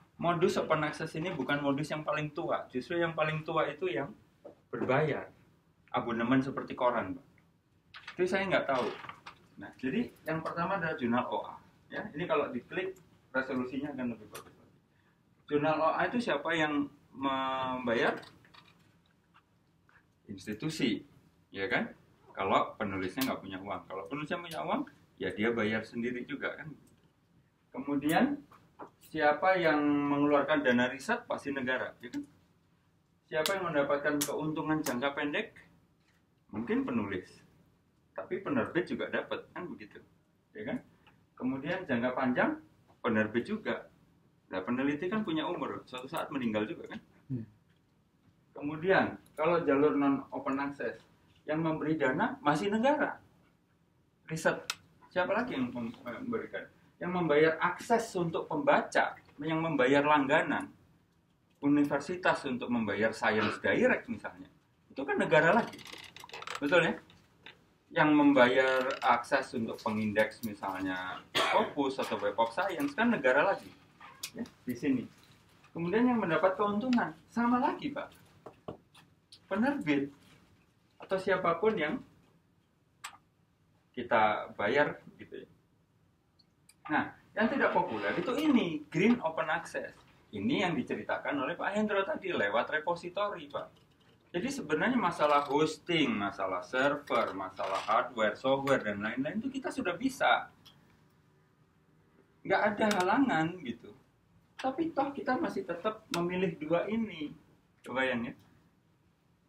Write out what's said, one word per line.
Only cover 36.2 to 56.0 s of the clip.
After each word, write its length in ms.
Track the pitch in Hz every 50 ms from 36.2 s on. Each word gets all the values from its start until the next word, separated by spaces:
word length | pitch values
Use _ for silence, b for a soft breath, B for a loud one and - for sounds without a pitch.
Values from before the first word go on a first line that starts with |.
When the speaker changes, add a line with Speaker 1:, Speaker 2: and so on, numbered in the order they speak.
| _ _ _ _ _ _ -
Speaker 1:
Mungkin 340 | 107 117 - 214 269 269 269
penulis. 560 | 254 113 104 98 98 90 - - - - - - _ _ _ _ _ _ _ _ _ _ _ _ _
Tapi 260 | - - - 185 -
penerbit 460 | - - - 123 110 - - 165 175
juga 240 | - 120 - - -
dapat, 320 | - - - - 107 - - -
kan 160 | - 165 180
begitu, 320 | 160 123 - 107 101 - - - _ _ _ _ _ _ _ _ _ -
ya 80 | - -
kan? 160 | - - - - - _ b b b b b _ _ _
Kemudian 480 | - 123 127 135 135 139 156 180 - -
jangka 320 | - 127 117 120 127 123
panjang, 480 | - 131 127 123 175 208 269 302 - - - _ _ _ _ - _ -
penerbit 400 | 123 110 107 107 104 - 117 120
juga. 480 | - 214 214 - 123 117 - - - _ _ _ _ _ _ _ _ _ _ _ - -
Nah, 80 | - -
peneliti 480 | 113 123 127 135 143 147 143 180 180
kan 160 | 208 214 208
punya 160 | 175 160 156 147 143
umur, 320 | 180 160 135 117 101 98 -
suatu 240 | - - 127 127
saat 240 | 135 165 156 - -
meninggal 320 | 151 139 123 113 107 107 107
juga, 320 | 107 - - - - -
kan? 60 | - - _ _ _ _
Speaker 2:
Hmm. 200 | - 135 120 110 - - _ _ _ _ _ _ _ _ _ _ _ _ _ _ _ _ _ _ _ -
Speaker 1:
Kemudian, 640 | - - 147 156 156 160 190 185 151 117 98 - - - - _
kalau 320 | - 156 170 175 165 139
jalur 320 | 143 139 139 147 147 135 143
non 240 | 143 139 139 127 - -
open 320 | - - - 143 135 139 139
access, 400 | 139 - - 120 113 - - - _ _ _ _ _ _ _ -
yang 160 | 151 156 160
memberi 400 | 165 160 156 - 139 151 160 -
dana 400 | 139 131 135 160 214 254 - -
masih 320 | - 147 147 - 208 202
negara. 480 | 208 220 226 277 302 294 - - - - - _ _ _ _ _ _ _ _ _ _ _ _ _ _ _ _ _ _ _ _ -
Riset, 320 | 160 165 - 180 - - - - - - - _ _ _ - -
siapa 240 | - 180 180 185 196
lagi 240 | 220 247 247 - 135
yang 160 | - 120 -
mem-, 180 | 123 117 113 - -